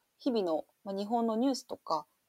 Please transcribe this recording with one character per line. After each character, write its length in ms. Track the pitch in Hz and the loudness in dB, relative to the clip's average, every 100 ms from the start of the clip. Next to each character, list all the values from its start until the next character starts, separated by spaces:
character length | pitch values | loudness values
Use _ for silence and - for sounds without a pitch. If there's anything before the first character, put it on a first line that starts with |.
| _ - | _ -6
日 120 | 285 | -2
々 160 | 233 175 | 2 2
の、 180 | 156 - _ | 0 -2 _
ま 80 | 202 | -8
あ、 20 | 196 | -6
日 100 | 208 | 0
本 200 | 233 226 | 0 2
の 100 | 220 | 2
ニ 120 | 269 | 2
ュ 20 | |
ー 40 | 247 | 0
ス 100 | - | -6
と 100 | - | -10
か、 300 | - 160 - _ | -4 -4 -4 _